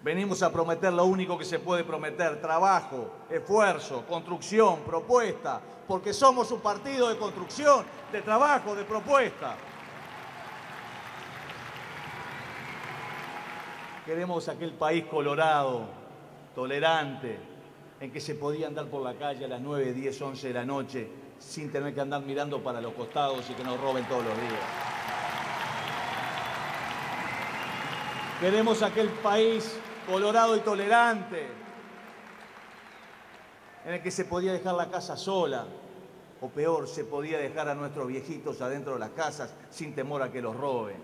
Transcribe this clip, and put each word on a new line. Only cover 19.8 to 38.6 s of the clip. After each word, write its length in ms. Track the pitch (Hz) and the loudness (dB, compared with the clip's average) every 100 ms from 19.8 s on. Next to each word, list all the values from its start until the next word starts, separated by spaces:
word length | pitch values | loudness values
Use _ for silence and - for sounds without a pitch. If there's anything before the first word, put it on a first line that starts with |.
| 131 | 0
diez, 300 | 123 135 131 | 0 -2 -4
once 260 | 139 131 131 | -6 -6 -4
de 60 | |
la 100 | 123 | -2
noche 460 | 123 139 131 127 110 - - - | -2 -2 -2 -6 -8 -12 -16 -18
sin 340 | - - 151 | -12 -10 -4
tener 200 | 143 143 | -2 -2
que 60 | 135 | -2
andar 220 | 139 143 | -2 -2
mirando 420 | 139 139 147 139 | -2 -2 -2 -2
para 160 | 131 120 | -4 -4
los 140 | 117 | -6
costados 560 | 110 113 151 139 131 123 | -6 -4 0 0 0 -4
y 40 | |
que 120 | 123 127 | -6 -4
nos 120 | 123 | -2
roben 240 | 135 131 113 | 0 0 0
todos 180 | 127 | 0
los 100 | 113 | 0
días. 300 | 107 120 110 - - - - - - - - - - - - - - - - - - - - - - - - - - - - - - - - - - - - - - | -2 -2 -4 -4 -4 -4 -4 -4 -2 -2 -4 -4 -4 -4 -4 -4 -2 -2 -2 -2 -4 -4 -4 -4 -4 -4 -4 -4 -4 -4 -4 -4 -6 -6 -6 -6 -4 -6 -6 -6 0
Queremos 420 | 175 208 226 220 | 4 4 4 4
aquel 280 | 208 214 220 | 2 2 0
país 680 | 220 208 208 226 226 220 - - - - | 2 4 6 6 4 -2 -6 -10 -10 -2
colorado 480 | 190 208 226 226 220 | 2 6 6 6 6
y 40 | |
tolerante, 880 | 214 202 202 233 233 220 180 175 135 113 - - - - - - - - - - - - - - - - - - - - - - - | 4 2 6 8 8 4 -2 -6 -8 -10 -14 -14 -16 -16 -16 -16 -18 -18 -18 -18 -18 -20 -20 -20 -20 -20 -20 -20 -20 -20 -20 -16 -8
en 80 | |
el 80 | 175 | -4
que 80 | 175 | -4
se 160 | 185 185 | -4 -2
podía 260 | 175 185 | 0 0
dejar 220 | 180 185 | 0 0
la 160 | 175 165 | 0 0
casa 260 | 185 - 147 | -2 -4 -6
sola, 520 | - 190 156 127 113 - - - - - - - | 0 2 2 0 -6 -12 -16 -18 -18 -20 -20 -12
o 80 | 127 | -8
peor, 380 | 147 151 160 139 | 0 2 2 0
se 160 | - | -6
podía 340 | 113 143 151 160 | -4 -4 -2 -2
dejar 320 | 139 156 147 | -2 -2 -2
a 60 | 143 | -2
nuestros 320 | 143 143 127 | -4 -4 -4
viejitos 520 | 131 - 147 151 | -4 -6 -8 -6
adentro 340 | 131 | -4